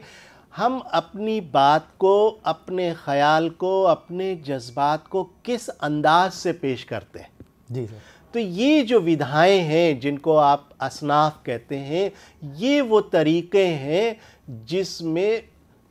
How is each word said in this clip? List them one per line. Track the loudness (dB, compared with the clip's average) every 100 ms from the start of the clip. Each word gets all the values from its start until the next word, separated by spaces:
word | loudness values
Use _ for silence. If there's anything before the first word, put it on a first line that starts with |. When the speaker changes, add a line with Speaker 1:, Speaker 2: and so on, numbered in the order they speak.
| -6 -20 -20 -20 _ -4
Speaker 1:
हम | -2 -4 -4
अपनी | -4 -4 -6 -4 -4
बात | -2 2 4 2 -2 0
को, | 2 4 2 0 -6
अपने | -6 -6 -6 -4
ख़याल | -6 -4 0 2 2 0
को, | -4 -2 2
अपने | 2 2 -2 -8 -6 -8
जज्बात | -8 -8 -8 -2 -2 -2 -4
को | -6 -6 _ -8
किस | -8 -8
अंदाज | -8 -4 0 4 4 2
से | -2 -6
पेश | -4 -4 -6
करते | -6 -10 -12 -20
हैं। | -20 -20 -20 _ -12
Speaker 2:
जी | -10 -10
सर। | -14 -20 -20 _
Speaker 1:
तो | -6
ये | -6 0 2 2
जो | 4 2
विधाएं | 2 0 0 2 4 4
हैं | 2 2 2 0
जिनको | -4 -4 2 4
आप | 4 2 -2 -10
असनाफ | -8 -6 0 2 2 -2 -8
कहते | -8 -8 -10
हैं, | -6 -4 -4 -6 -20 _ -16 -6
ये | 0 0
वो | 2 2
तरीके | 2 2 2 0 0 0 2
हैं | -2 -2 -2 -2 -4 -16 _ -18 -18 -6
जिसमें, | -6 -4 -8 -6 -2 -2 -2 -6 _ _ _ _